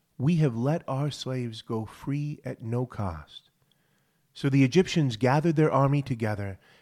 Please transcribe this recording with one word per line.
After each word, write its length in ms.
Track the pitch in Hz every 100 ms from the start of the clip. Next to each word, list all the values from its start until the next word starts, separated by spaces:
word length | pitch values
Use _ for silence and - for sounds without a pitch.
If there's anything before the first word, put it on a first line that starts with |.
| _ -
"We 180 | 139 165
have 180 | 147
let 300 | 113 131 165 -
our 240 | 135 147
slaves 520 | - 131 127 120 110
go 240 | - 113 104
free 560 | - 139 143 147 -
at 180 | - -
no 240 | 110 123 123
cost." 680 | - 95 78 - - - _ _ _ _ _ _ _ _
So 160 | - 143
the 160 | 139 131
Egyptians 500 | 180 180 170 135 107
gathered 400 | 123 147 170 156
their 160 | 151
army 300 | 131 139 143
together 580 | 139 117 107 104 101 95 _ _